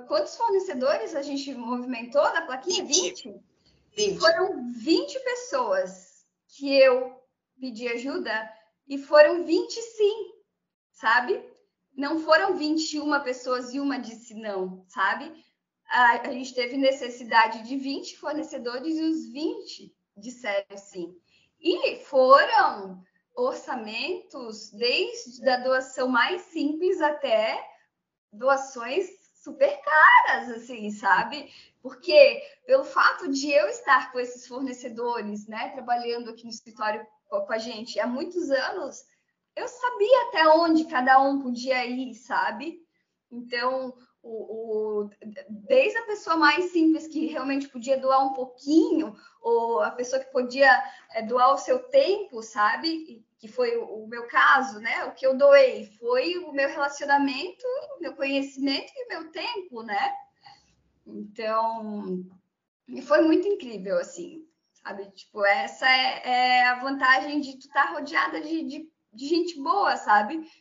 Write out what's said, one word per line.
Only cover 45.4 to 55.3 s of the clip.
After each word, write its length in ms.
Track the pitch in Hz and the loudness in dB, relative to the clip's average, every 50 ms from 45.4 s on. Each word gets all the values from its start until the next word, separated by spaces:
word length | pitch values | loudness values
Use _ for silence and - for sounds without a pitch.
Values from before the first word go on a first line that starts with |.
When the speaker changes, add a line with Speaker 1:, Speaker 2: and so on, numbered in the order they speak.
| - - 214 214 - | -16 -16 -16 -12 -2
Speaker 1:
desde 320 | - 254 - 381 427 415 453 | 2 4 4 4 4 0 -4
a 60 | 453 | -4
pessoa 320 | 427 415 403 - 330 330 | -6 -8 -6 -4 -2 2
mais 300 | 320 302 294 302 349 359 | 4 6 6 4 4 0
simples 400 | 359 359 330 320 320 311 - - | 0 2 4 4 4 4 2 -2
que 200 | - 277 294 320 | -6 -6 -6 -4
realmente 420 | 320 311 269 262 277 277 277 - - | -4 -4 -4 -4 -4 -4 -4 -4 -8
podia 300 | - 240 220 269 269 262 | -12 -8 -4 -2 -2 0
doar 260 | 262 262 269 269 269 | 2 4 4 4 4
um 100 | 262 - | 2 -2
pouquinho, 800 | 254 254 - - - 285 285 311 330 - - 339 - 208 214 - - - - _ _ | -6 -8 -10 -12 -8 -2 4 6 6 6 6 4 0 0 -2 -8 -14 -20 -20 _ _
ou 400 | - 226 233 233 233 233 233 214 | -2 0 2 2 2 0 0 0
a 100 | 208 - | -2 -2
pessoa 320 | 226 247 247 - 269 262 | -4 -6 -6 -4 -4 -4
que 80 | - - | -4 -4
podia, 400 | - 247 247 240 247 269 277 262 220 - - - - - - - | -2 -2 -2 -2 2 6 8 8 8 6 4 -2 -12 -18 -18 -10
é, 100 | - 226 | -8 -8
doar 320 | 214 214 247 247 247 262 285 | -4 -2 2 4 6 6 6
o 40 | 277 | 4
seu 200 | - 302 254 - | 2 0 0 0
tempo, 640 | - - - 269 302 349 403 415 392 - 254 220 | 0 2 4 4 4 4 2 -2 -4 -8 -12 -14
sabe? 800 | 220 - - 220 208 - 233 240 302 330 320 320 - - 233 - _ _ _ _ | -14 -8 -2 0 0 0 0 -2 -4 -4 -6 -6 -8 -12 -18 -20 _ _ _ _
Que 100 | 226 208 | -20 -8
foi 300 | - 254 247 233 233 233 | -4 -2 -2 0 -2 -2
o, 260 | 208 - 202 220 214 | -4 -8 -10 -14 -12
o 20 | |
meu 200 | 220 240 233 233 - | -12 -12 -12 -10 -2
caso, 500 | 311 277 285 302 285 262 247 208 214 208 | 2 4 6 6 6 4 2 0 -6 -8
né? 260 | 220 233 277 359 302 | -8 -6 -6 -6 -6
O 80 | - | -8
que 140 | - - 269 | -6 -2 0
eu 100 | 262 | 0